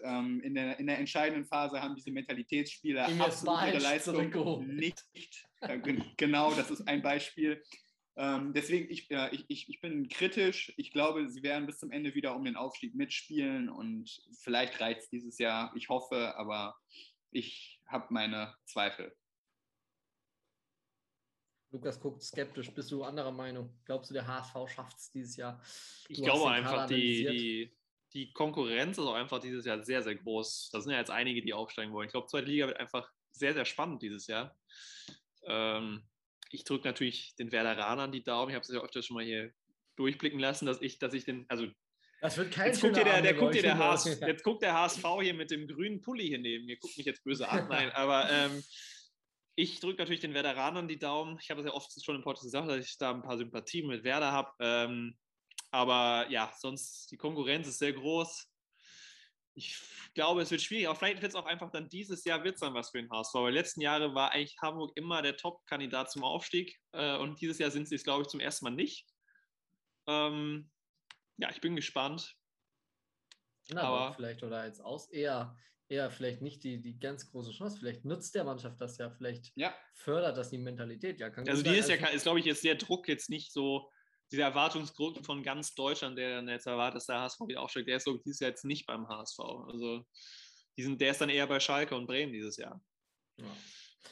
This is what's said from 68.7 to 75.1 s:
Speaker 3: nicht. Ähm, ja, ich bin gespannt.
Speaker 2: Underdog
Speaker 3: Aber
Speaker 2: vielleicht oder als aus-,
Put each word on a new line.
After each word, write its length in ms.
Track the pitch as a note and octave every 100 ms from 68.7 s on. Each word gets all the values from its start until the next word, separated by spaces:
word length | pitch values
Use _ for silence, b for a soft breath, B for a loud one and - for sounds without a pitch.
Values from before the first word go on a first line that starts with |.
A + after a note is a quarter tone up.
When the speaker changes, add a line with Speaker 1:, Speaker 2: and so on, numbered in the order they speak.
Speaker 3:
nicht. 340 | B2+ C#4+ - - _ b b b _ _ _ _ _ -
Ähm, 640 | D3+ D3+ D3+ D3+ D3+ D3+ _ _ _ - - _ -
ja, 120 | -
ich 100 | -
bin 160 | E3 E3+
gespannt. 600 | C#3+ C#3 C3+ E3 - - _ _ _ _ _ _ _ _ _ - _ _ -
Speaker 2:
Underdog 180 | D#3+ C#3
Speaker 3:
Aber 220 | B2+ C3
Speaker 2:
vielleicht 280 | C3 A#2 A#2
oder 160 | A#2 A2+
als 200 | A2 G#2
aus-, 300 | G2+ D3+ -